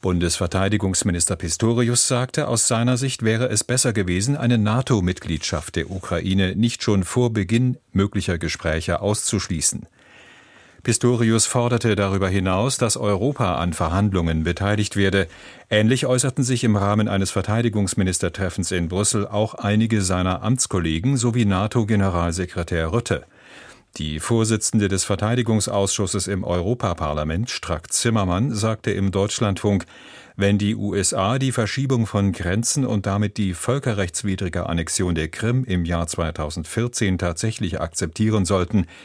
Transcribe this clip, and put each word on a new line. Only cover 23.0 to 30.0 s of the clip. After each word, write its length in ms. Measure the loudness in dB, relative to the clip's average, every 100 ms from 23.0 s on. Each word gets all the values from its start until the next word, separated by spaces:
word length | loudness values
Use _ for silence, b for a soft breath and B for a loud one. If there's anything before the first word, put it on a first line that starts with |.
| 0 -4 -4 B B B B B B -8
Die 220 | -6 -6
Vorsitzende 680 | 0 2 2 0 0 2 2
des 160 | 0
Verteidigungsausschusses 1200 | 0 0 0 0 0 0 0 0 0 0 -2 -2 -2
im 160 | -4
Europaparlament, 1080 | -2 -2 0 0 -2 -2 -2 -2 -2 -2 -2
Strack-Zimmermann, 1040 | -6 -6 -6 -4 -2 0 2 2 0 0
sagte 380 | 0 -2 -2 -2
im 180 | 0 0
Deutschlandfunk, 760 | 0 0 0 0 0 2 0 -2 B